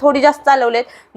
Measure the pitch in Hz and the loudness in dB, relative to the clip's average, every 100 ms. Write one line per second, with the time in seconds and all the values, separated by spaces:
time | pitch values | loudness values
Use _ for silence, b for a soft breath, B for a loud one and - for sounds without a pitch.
0 | 285 277 294 294 - 269 240 233 247 B | 0 0 0 0 0 0 0 -4 -6 B
1 | B | B